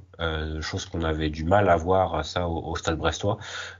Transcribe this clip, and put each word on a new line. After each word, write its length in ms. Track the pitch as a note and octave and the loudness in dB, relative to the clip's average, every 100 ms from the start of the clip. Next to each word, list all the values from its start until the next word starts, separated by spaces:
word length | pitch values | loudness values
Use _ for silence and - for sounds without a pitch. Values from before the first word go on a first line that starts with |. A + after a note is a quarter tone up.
| - - | -14 -6
euh, 420 | E2 D#2 D#2 D#2 | -2 -2 -4 -4
chose 240 | D2+ F#2 - | -4 -6 -6
qu'on 180 | F2 | -2
avait 260 | E2 D#2 D#2 | -2 0 -2
du 160 | D#2 D#2+ | -2 4
mal 240 | G2+ F#2+ | 4 6
à 80 | E2+ | 4
voir, 480 | E2 F#2+ F2+ - - | 6 4 4 0 -4
ça, 220 | F2+ F2 | -2 -2
au, 240 | E2 D#2 | -2 -4
au 40 | E2 | -6
Stade 220 | - D2+ | -4 -2
Brestois. 400 | D#2+ - G2+ A2+ - - - - | -2 0 -2 -2 -6 -12 -12 -14